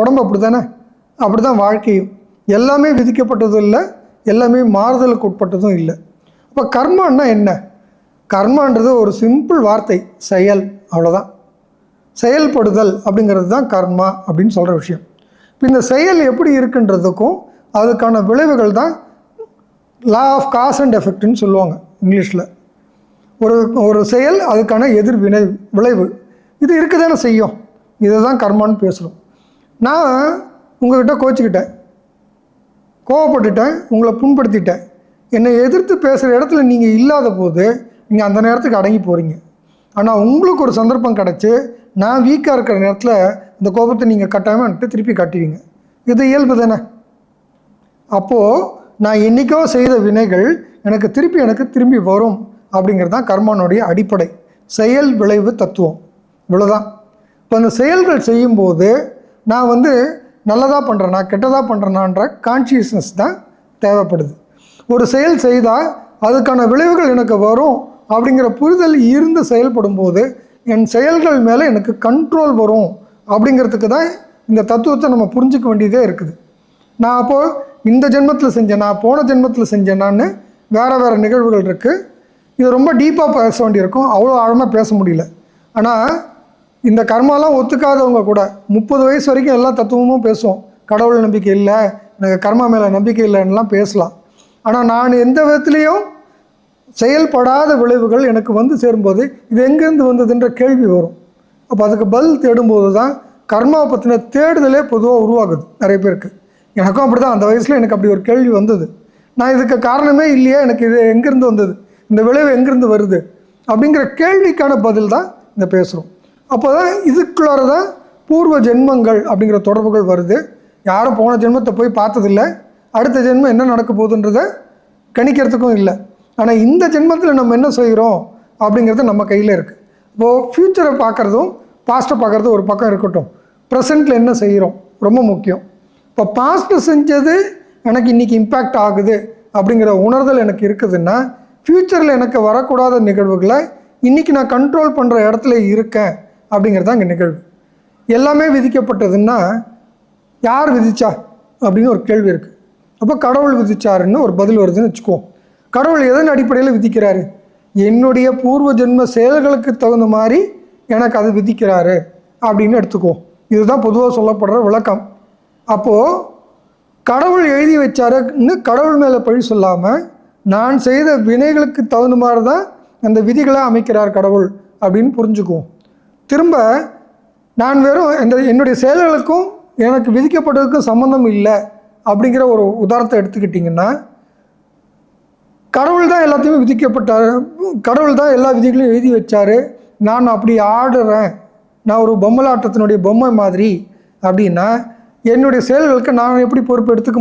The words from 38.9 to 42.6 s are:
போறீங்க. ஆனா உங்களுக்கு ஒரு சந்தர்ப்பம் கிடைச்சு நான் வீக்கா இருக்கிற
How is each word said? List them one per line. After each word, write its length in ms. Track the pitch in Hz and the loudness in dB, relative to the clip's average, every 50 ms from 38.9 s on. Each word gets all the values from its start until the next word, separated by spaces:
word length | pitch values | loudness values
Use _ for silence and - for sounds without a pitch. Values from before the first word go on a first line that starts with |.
| 220 208 180 180 | 0 -2 0 -2
போறீங்க. 260 | 175 170 165 160 160 - _ _ _ _ _ _ _ _ _ _ - | -2 -2 -2 -6 -8 -10 _ _ _ _ _ _ _ _ _ _ -6
ஆனா 140 | 208 208 226 226 202 208 | -2 -2 0 0 0 2
உங்களுக்கு 420 | 233 269 320 381 359 359 277 285 | 2 2 2 2 0 0 0 0
ஒரு 80 | 240 185 220 | -2 0 0
சந்தர்ப்பம் 400 | 226 226 262 240 240 233 220 202 | 0 0 0 0 -2 -2 -2 -2
கிடைச்சு 320 | 190 180 170 175 - 214 233 254 277 - - - _ _ - 190 | -2 -4 -4 -2 -2 0 0 0 -2 -6 -14 -20 _ _ -6 -4
நான் 220 | 196 226 254 269 233 | -2 0 0 0 2
வீக்கா 260 | 262 302 294 302 302 269 | 2 0 0 0 0 -2
இருக்கிற 220 | 247 | 0